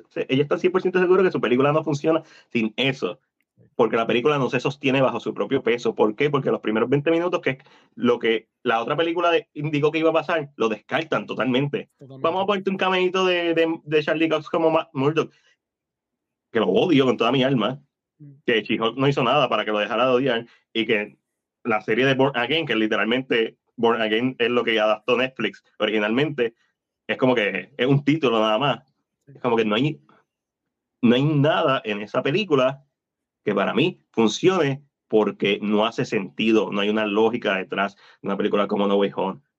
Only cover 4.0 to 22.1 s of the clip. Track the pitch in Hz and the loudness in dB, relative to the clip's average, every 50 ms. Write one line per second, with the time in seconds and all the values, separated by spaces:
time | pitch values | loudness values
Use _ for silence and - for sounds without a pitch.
4 | 113 - 113 123 123 151 147 143 127 113 - 165 - 147 139 - - 131 127 139 | 0 0 0 2 2 2 2 0 0 -2 -2 -2 -2 -4 -6 -4 -2 0 2 2
5 | 135 117 117 110 - 113 101 95 101 101 131 131 - 117 117 117 - 113 104 - | 2 2 0 -2 -6 -6 -6 -4 -4 -2 -2 -2 0 0 0 0 -2 -2 0 0
6 | 113 107 107 - 143 147 143 139 135 131 110 - - 110 107 110 117 127 139 143 | 0 0 0 0 -2 0 0 0 0 -2 -2 -2 -2 -2 0 0 0 0 0 0
7 | 143 165 165 165 170 180 175 165 - 135 131 - - _ - - _ _ _ - | 2 2 0 0 0 -2 -2 -2 -2 -4 -6 -6 -10 _ -20 -20 _ _ _ -2
8 | 107 120 120 117 113 117 113 107 - _ _ _ - 120 117 113 117 127 147 151 | 0 0 0 2 0 -2 -2 -2 -4 _ _ _ -2 0 0 0 0 -2 -4 -4
9 | 165 170 170 180 175 170 170 156 151 _ - 151 147 156 151 143 147 151 156 160 | -4 -4 -2 0 0 2 2 0 -2 _ -10 -8 -6 -4 -2 0 0 0 0 2
10 | 160 160 160 160 156 - 170 160 143 - _ - 113 110 107 - _ - 127 147 | 0 2 2 0 0 -2 -2 -4 -4 -6 _ -4 -2 -2 -4 -4 _ -6 -6 -4
11 | 151 - 143 113 101 98 107 - 110 127 120 127 143 143 - 92 - _ _ - | -2 -2 -4 -4 -4 -4 -6 -4 -2 0 0 0 0 -2 -4 -6 -8 _ _ -20
12 | 139 127 135 131 143 165 175 185 196 190 202 190 196 196 190 - 202 185 185 185 | -20 -20 -10 -4 -4 -2 -2 -2 -2 -2 -2 -2 -2 -4 -4 -2 -2 0 0 0
13 | 185 185 180 190 190 185 180 175 170 170 165 165 165 165 165 165 - 147 156 151 | 0 0 0 0 0 0 0 0 0 0 0 2 0 0 -2 -6 -4 -2 0 0
14 | 151 175 156 156 160 160 156 156 147 - - 170 165 165 160 160 - - - 139 | 0 0 0 0 0 0 0 -2 -2 -2 -2 0 2 2 2 2 -2 -2 -4 -2
15 | 135 147 160 156 131 - _ _ _ _ _ _ _ _ _ _ _ _ _ _ | 0 0 0 0 -2 -4 _ _ _ _ _ _ _ _ _ _ _ _ _ _
16 | _ _ _ _ _ _ _ _ _ _ - 113 104 92 95 113 151 185 151 131 | _ _ _ _ _ _ _ _ _ _ -2 -2 0 2 2 2 2 4 4 2
17 | 135 127 113 - 117 117 131 139 127 135 143 117 101 110 139 147 _ _ _ _ | 4 2 0 0 0 0 2 2 2 2 0 0 0 -2 -4 -8 _ _ _ _
18 | _ _ _ - 151 143 139 - - - 117 110 104 - 117 110 113 113 117 135 | _ _ _ -20 -20 -20 -20 -10 -4 -2 -2 0 0 -2 -2 -2 -2 -2 -2 0
19 | 135 143 143 156 127 117 131 147 135 113 117 107 107 107 107 104 104 101 117 113 | 0 0 0 0 0 2 2 2 2 0 0 -2 -2 -2 -2 -2 -2 -2 -2 0
20 | 127 131 127 123 139 135 117 117 117 - _ _ _ _ - 113 110 101 113 104 | 0 2 2 0 0 0 -2 -4 -6 -10 _ _ _ _ -4 -4 -2 0 0 -2
21 | 104 - - _ _ _ _ _ _ _ _ _ - 123 110 107 - - 110 113 | -2 -6 -12 _ _ _ _ _ _ _ _ _ -4 -4 -4 -2 -2 -2 0 0
22 | 131 139 | 2 2